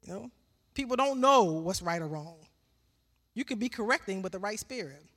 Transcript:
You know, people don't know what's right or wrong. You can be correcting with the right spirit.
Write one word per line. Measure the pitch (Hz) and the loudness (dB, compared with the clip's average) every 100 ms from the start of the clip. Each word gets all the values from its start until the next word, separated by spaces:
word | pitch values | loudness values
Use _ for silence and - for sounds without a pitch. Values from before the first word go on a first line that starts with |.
You | - | -12
know, | 185 240 _ _ _ _ | -12 -12 _ _ _ _
people | - 269 247 | -6 -2 2
don't | 269 269 | 2 4
know | 262 277 | 8 8
what's | 190 160 165 190 | 8 2 -2 -4
right | 175 170 | -2 -4
or | 160 | -4
wrong. | 151 151 165 156 _ _ _ _ _ _ _ _ - | -8 -10 -18 -20 _ _ _ _ _ _ _ _ -10
You | |
can | 262 240 | -6 -4
be | 247 | -4
correcting | - 214 262 - 190 | -4 -2 -2 -2 -6
with | 185 | -6
the | 190 | -6
right | 202 214 | -8 -8
spirit. | - 254 160 139 156 | -10 -10 -10 -14 -20